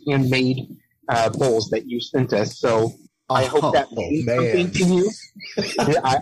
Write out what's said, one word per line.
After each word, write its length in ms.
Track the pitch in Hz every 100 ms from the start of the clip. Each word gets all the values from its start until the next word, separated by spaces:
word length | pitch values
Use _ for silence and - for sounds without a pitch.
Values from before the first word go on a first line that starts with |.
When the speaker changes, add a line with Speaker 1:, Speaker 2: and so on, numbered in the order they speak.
| 147
Speaker 1:
handmade, 680 | 139 127 131 127 127 - - _ _ -
uh, 220 | 117 113
bowls 400 | 110 135 113 -
that 160 | 110 127
you 120 | 120
sent 320 | - 139 127
us. 240 | 104 117 -
So 340 | 131 113 113 - _ _ -
I 140 | 131 131
hope 260 | 147 147
that 160 | 147 135
Speaker 2:
Oh, 60 | 117
Speaker 1:
means 300 | - 147 120
Speaker 2:
man. 100 | 123
Speaker 1:
something 340 | 123 180 180
to 120 | 196 180
you. 160 | 180 196 - - - - -
<laughs> 440 | - - - 151
I, 140 | 135 135